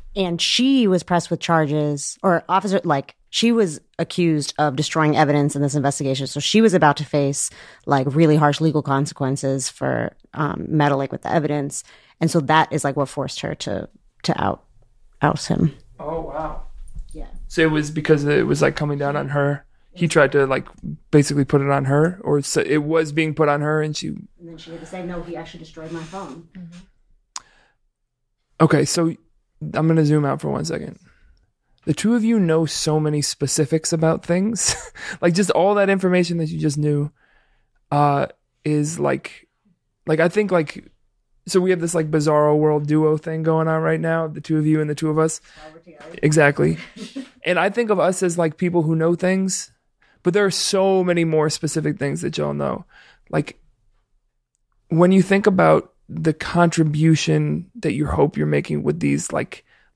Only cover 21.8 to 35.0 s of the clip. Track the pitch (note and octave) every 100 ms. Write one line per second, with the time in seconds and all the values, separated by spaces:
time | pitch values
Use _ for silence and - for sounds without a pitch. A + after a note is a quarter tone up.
21.8 | C3+ C#3+ D#3+ F#3 - D3 C#3 D3 - D3+
22.8 | D3 D#3+ D#3 D3 D#3 D3+ D3+ D3 D3 D#3
23.8 | D#3 D3+ - - - _ E3+ D#3+ D#3+ E3+
24.8 | - F#3 F3 F3 E3 D#3 D#3 E3+ D#3+ D#3+
25.8 | D#3+ E3 D#3+ F#3+ F#3 E3 D#3+ F#3+ E3+ F3
26.8 | F#3+ _ _ _ _ - - _ _ _
27.8 | _ _ _ _ _ _ _ - D#3+ D3
28.8 | C#3+ - E3 - _ _ _ _ D3+ -
29.8 | D#3+ D#3+ D3 D3+ C#3+ C#3 D3 C#3 D#3+ -
30.8 | - - _ _ _ _ _ _ _ _
31.8 | - D3 G#3 A#3+ A3 A3+ E3+ D#3+ D#3 -
32.8 | - D#3 D3+ D3 C3+ - C#3 - D3+ D#3+
33.8 | - E3 D#3+ D#3+ - F3 G3+ A#3 - -
34.8 | - -